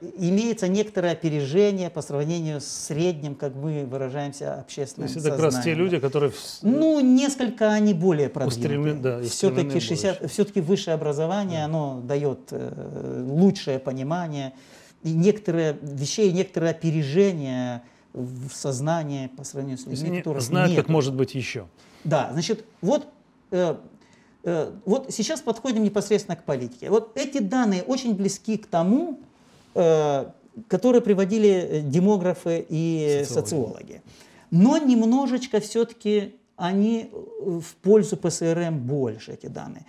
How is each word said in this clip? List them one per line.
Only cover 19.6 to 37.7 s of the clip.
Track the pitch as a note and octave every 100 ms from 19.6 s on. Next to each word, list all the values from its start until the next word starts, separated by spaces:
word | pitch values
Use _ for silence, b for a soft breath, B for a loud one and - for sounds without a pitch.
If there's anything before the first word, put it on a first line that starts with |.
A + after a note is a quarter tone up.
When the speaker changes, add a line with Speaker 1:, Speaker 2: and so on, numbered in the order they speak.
| C3+ B2+
Speaker 1:
с | -
Speaker 2:
То |
есть | C3
Speaker 1:
людьми, | E3 F3+
Speaker 2:
они |
Speaker 1:
которых | D#3+ C#3+
Speaker 2:
знают, | A#2+ F3+ F3+ D#3+
как | -
Speaker 1:
нету. |
Speaker 2:
может | D#3+ C3+ C3
быть | C3 C3+
еще. | A2+ - F#2+ _ B B D#3+
Speaker 1:
Да, | C#3+ A#2
значит, | C#3 F3 A3 - _
вот, | F3 D4 C#4+ - _ _ _
э, | F3+ F3 D3 - - b b b b -
э, | E3+ C#3 - -
вот | B3+ -
сейчас | - G#3+ D#4+
подходим | - A3 C4 A3
непосредственно | G#3+ G#3 G3+ G#3+ G3+ E3+
к | -
политике. | C3+ B2 - -
Вот | G#3+ A3 -
эти | C#4+ C#4
данные | G3 B3+ A3+ F#3
очень | - C4 B3 F#3+
близки | G3 - - G#3+
к | -
тому, | E3+ F3 B3+ F4 C4 - b b b b -
э, | E3+ D#3 D3+ C#3 - - _ - -
которые | F#3 B3 B3
приводили, | A#3 F#3+ F#3+ A3 G#3
э, | F#3 E3+ D#3
демографы | D3 D3+ F#3+ G#3 F3+ E3+ E3+ E3 -
и | D#3 E3 D#3+ D3+ C#3+ C#3
Speaker 2:
Социологи. | B2 G#2+
Speaker 1:
социологи. | D3 A2 - - - - B B B B
Но | E3 G#3+ D#4+
немножечко | C#4+ A#3+ A3+ B3+ C4 B3 - G#3+
все-таки | G#3 A3+ A3+ - G#3 G#3 G3 - _ -
они, | F3 G3 G#3+ A3+ A3+
э, | - - A4 G3+ E3+
в | D#3+